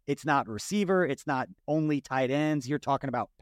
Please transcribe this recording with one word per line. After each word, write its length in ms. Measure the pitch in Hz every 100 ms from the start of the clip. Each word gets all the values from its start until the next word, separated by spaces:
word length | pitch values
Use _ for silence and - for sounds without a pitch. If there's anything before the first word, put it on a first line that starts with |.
| -
It's 180 | 143 147
not 200 | 139 110
receiver. 600 | 107 - 208 190 190 170
It's 200 | 139 -
not 220 | 131 127 - -
only 340 | 156 156 147
tight 300 | - 131 131
ends. 380 | 139 151 151 123
You're 100 | 151
talking 300 | - 139 139
about 220 | 120 107 _